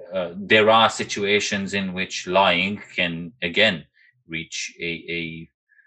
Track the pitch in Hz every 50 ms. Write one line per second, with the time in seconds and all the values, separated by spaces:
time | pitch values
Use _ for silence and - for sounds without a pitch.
0 | - - 92 95 90 85 87 95 101 90 110 110 107 107 110 113 110 107 - -
1 | 110 98 - 110 101 98 104 104 101 - 107 101 98 92 95 101 98 95 90 92
2 | 92 - - - - 92 90 95 98 95 87 87 92 98 104 104 - - - -
3 | 90 87 85 82 85 85 - _ 87 87 85 98 104 110 95 78 73 _ _ _
4 | _ _ _ _ _ - 82 82 82 - - - - - - - 87 85 82 80
5 | - 80 85 85 82 82 82 82 82 - _ _ _ _ _ _ _